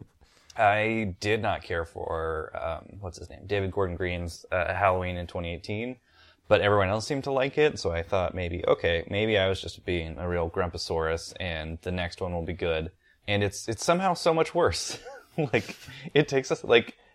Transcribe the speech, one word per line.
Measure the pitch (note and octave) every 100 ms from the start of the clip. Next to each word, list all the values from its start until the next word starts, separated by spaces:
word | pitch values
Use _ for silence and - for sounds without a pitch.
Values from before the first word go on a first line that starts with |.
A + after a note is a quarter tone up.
| - _ - _ _
I | - G#2+ G#2+ A2 A2+ G#2+ F2
did | G#2 A2
not | A2+ D#2+
care | - E2+ E2
for, | - - E2 D#2+ D#2+ -
um, | - E2 D#2+ - G2
what's | G2 -
his | -
name? | - F#2+
David | G2+ F#2+
Gordon | F#2 F#2+ F2
Green's, | F#2 F2 E2+ - -
uh, | F2+ E2+
Halloween | F#2 G2 F#2 F2+ F2
in | F2
twenty | F2+ E2+
eighteen, | E2+ - G#2+ A#2+ B2+ _ _ - _ _
but | G#2
everyone | G2+ G#2 F#2
else | G#2+ -
seemed | C#3+
to | C#3
like | C3+ C#3 D3+
it, | D3+ -
so | F#2+
I | E2+
thought | E2 G2 F2
maybe, | F2+ F2 E2+ -
okay, | - E2+ E2+ -
maybe | G2+ A2 G#2
I | F#2+
was | F#2+
just | - - -
being | F2 D#2+ D#2
a | F2
real | F2 E2
grumposaurus, | G2 F2 F2 - E2+ D#2+ E2 - -
and | F#2 D#2+ D#2 D#2+
the | F#2
next | F2+ F2 -
one | F#2
will | F2
be | E2
good. | E2+ F2 D#2+ E2 - _ _ -
And | G2+
it's, | G2+ - -
it's | A2+
somehow | - F3 F#3+
so | E3+ F3
much | D#3+ D#3+
worse. | E3+ E3 - - -
<laughs> | - C#4 - -
Like, | D3 A#2+ - - - - -
it | C#3+ D3+
takes | C3+ C3+
us, | E3
like, | - A#2+ A#2 - _